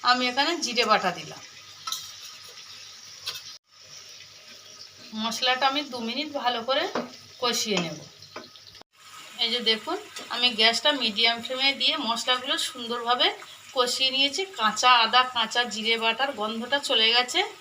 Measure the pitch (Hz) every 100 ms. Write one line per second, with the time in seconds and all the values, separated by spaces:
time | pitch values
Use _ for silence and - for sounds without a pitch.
0 | - 254 254 247 302 339 233 233 220 202
1 | 185 170 151 - - - - - - -
2 | - - - - - - - - - -
3 | - - - - - - _ - - -
4 | - - - - - - - - - -
5 | - 214 226 220 254 254 269 285 285 240
6 | 226 254 302 277 240 240 226 277 381 330
7 | - - - - 240 226 220 190 165 156
8 | - - - - - - - - - _
9 | - - - 208 233 240 220 220 302 381
10 | - - - 240 247 214 220 226 302 285
11 | 226 202 233 233 233 262 277 269 262 311
12 | 226 233 - 254 262 320 - 254 233 240
13 | 233 247 339 415 - - - 262 247 -
14 | 262 262 277 277 381 - 214 - 254 247
15 | 220 247 254 240 220 240 240 202 220 226
16 | 226 226 277 220 214 226 247 277 277 226
17 | 220 240 247 330 415 -